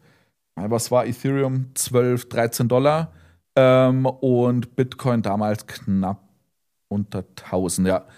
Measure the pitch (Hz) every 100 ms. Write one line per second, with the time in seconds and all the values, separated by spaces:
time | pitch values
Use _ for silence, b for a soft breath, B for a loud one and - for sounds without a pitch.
0 | b b b b _ - 101 113 - 123
1 | 120 120 139 139 135 131 131 - - 123
2 | 123 123 - 113 117 - 120 123 139 151
3 | 165 b b b _ - 131 127 131 131
4 | 131 127 131 123 123 123 117 - 127 -
5 | 135 120 104 101 107 104 - - - 98
6 | 95 98 _ _ _ _ _ _ _ 101
7 | 101 101 90 - - 92 92 82 92 92
8 | -